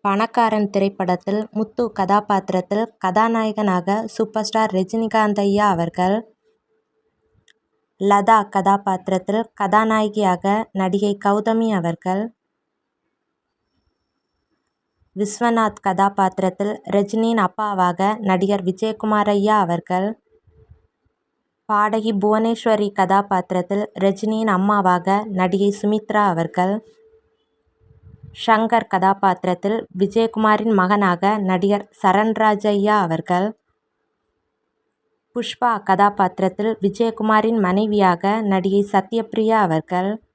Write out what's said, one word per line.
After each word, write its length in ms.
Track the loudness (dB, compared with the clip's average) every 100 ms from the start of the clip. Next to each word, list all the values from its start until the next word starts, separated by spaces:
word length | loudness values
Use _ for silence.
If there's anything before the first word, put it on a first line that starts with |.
பணக்காரன் 640 | -2 -2 0 2 2 2 0
திரைப்படத்தில் 680 | 0 -2 -2 -2 -2 -2 -4 -4 -6
முத்து 260 | -6 -4 -6 -2
கதாபாத்திரத்தில் 840 | 0 0 2 -4 0 -4 -2 -4 -4 _
கதாநாயகனாக 920 | -2 0 0 0 -2 -2 0 0 0 -4 -4
சூப்பர் 320 | -6 -4 -4 -2
ஸ்டார் 260 | -2 0 -2
ரஜினிகாந்த் 640 | -2 -4 0 0 0 0
ஐயா 220 | 0 2 2
அவர்கள், 420 | 0 -2 -2 0 0 -4 _ _ _ _ _ _ _ _ _ _ _ _ _ _ _ _ _
லதா 380 | 0 2 4 2 2
கதாபாத்திரத்தில் 880 | 0 2 0 -2 -6 -4 -4 -2 -4 -4 _
கதாநாயகியாக 920 | 0 2 2 0 -2 0 0 0 0 -2 -2 -4
நடிகை 320 | -2 0 -2 -2 0
கௌதமி 420 | 0 0 0 0 0
அவர்கள், 420 | -2 -4 -4 -4 -6 _ _ _ _ _ _ _ _ _ _ _ _ _ _ _ _ _ _ _ _ _ _ _ _ _ _ _ _ -6
விஸ்வநாத் 680 | -6 -2 0 0 0 -2 -4
கதாபாத்திரத்தில் 880 | 2 0 2 0 0 -4 -2 -6 -6 -2 -2
ரஜினியின் 460 | 0 -2 0 0
அப்பாவாக 640 | 0 -2 -4 0 0 2 -2 0 0
நடிகர் 340 | 0 0 0 -2
விஜயகுமார் 640 | -4 -6 -4 -2 0 2
ஐயா 220 | 2 2 2 2
அவர்கள், 420 | -2 -2 -2 -2 -6 _ _ _ _ _ -20 _ _ _ _ _ _ _ _ -4
பாடகி 440 | 0 0 0 -2 0
புவனேஸ்வரி 680 | 2 2 0 -2 0 0 0 0
கதாபாத்திரத்தில் 880 | 2 2 2 -4 -2 -4 -2 -4 -4 0
ரஜினியின் 480 | 0 0 -4 -2 0 0
அம்மாவாக 600 | 2 2 2 2 2 -2 -2 -2
நடிகை 320 | 0 2 0 0
சுமித்ரா 460 | -2 -2 0 0 2
அவர்கள், 420 | 0 -2 0 -2 -2 -8 _ _ _ _ _ _ _ _ _ _ _ -20 -20 -20 -8
ஷங்கர் 480 | 0 2 2 0 0
கதாபாத்திரத்தில் 840 | 0 2 2 0 0 -2 -2 -2 -4 -6 -4
விஜயகுமாரின் 720 | -2 0 -2 0 0 2 2 2
மகனாக 500 | 2 2 2 2 0 0 0
நடிகர் 340 | 0 0 -2 -4 _
சரண்ராஜ் 680 | 2 2 0 2 0 2 0
ஐயா 240 | 0 2 2
அவர்கள், 420 | 0 -2 -2 -2 -2 -6 _ _ _ _ _ _ _ _ _ _ _ _ _ _ _ _ _ -10
புஷ்பா 340 | -8 -2 -2 -2 0
கதாபாத்திரத்தில் 840 | 2 2 2 -2 0 -4 -2 -4 -2
விஜயகுமாரின் 760 | -4 0 -4 -2 2 2 2 0 0
மனைவியாக 680 | 0 0 2 2 2 0 -2 0
நடிகை 300 | 0 2 0 0
சத்யபிரியா 680 | -2 -2 -6 -4 -2 0 2 2
அவர்கள் 440 | 0 -2 -4 -4 -6 _